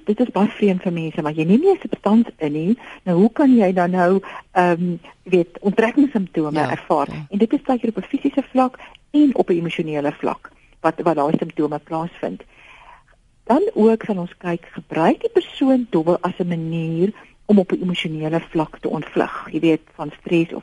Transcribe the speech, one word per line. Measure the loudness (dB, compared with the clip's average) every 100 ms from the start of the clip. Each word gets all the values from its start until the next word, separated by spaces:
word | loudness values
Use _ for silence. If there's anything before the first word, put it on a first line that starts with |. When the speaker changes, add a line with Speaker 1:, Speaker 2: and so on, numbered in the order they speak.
Speaker 1:
dit | 0 -2
is | 0
baie | 0 -2
vreemd | 2 0 0
vir | -2
mense, | -4 -6 -4
want | -4 -2
jy |
neem | 2 4
nie | 4
'n | 0
substans | -2 -4 2 2 2 -2
in | -4
nie. | -2 -2 -2 -4 -14
Nou, | -2 2
hoe | 2
kan | 4 4 6
jy | 4
dan | 2 0
nou, | 2 2 2 -2 -18 -6
ehm, | 0 2 2 -2 -4 -10 -20
jy | 0
weet, | 0 0 -2
onttrekkingssimptome | -4 0 0 2 2 0 -4 -4 -2 -2
Speaker 2:
Ja, | -2
Speaker 1:
ervaar? | -4 -2 0 0
Speaker 2:
ja. | -4 -6
Speaker 1:
En | -2
dit | 0
is | 0
baie | -2 -2
keer | -2
op | -6
'n | -6
fisiese | -4 -2 -4 -4
vlak | 0 0 -2 -20 -20 _
en | 2 4
op | 4 0
'n |
emosionele | 0 -2 -4 -4 -2 -4
vlak | -4 -6 -6 -12 _ _ _
wat, | -4 -2
wat | -2 0
daai | 0 -2
simptome | -4 -4 -4 -4
plaasvind. | -8 -8 -8 -8 -10 -10 -16 _ -20 -20 -20 -20 _ _ _ _
Dan | 0 0 2
ook | 2 4 2
sal | -2 -6
ons | -6 -10
kyk, | -6 -6 -8
gebruik | -18 -8 0 2 2
die | 0
persoon | -2 -2 -2 2 2 0
dobbel | -2 0 0
as | -2 -4
'n | -4
manier | -4 -4 -4 -4 -2 -2 -4 -18 _ 2
om | 2
op | 4
'n | -2
emosionele | -2 -4 -4 -4 -2 -4
vlak | -4 -4 -4 -4
te | -6
ontvlug, | -6 -6 -4 -4 -6 -10
jy | -2
weet, | 0 0 _
van | -12 -12 -12
stres | -4 -2 -2
of | -6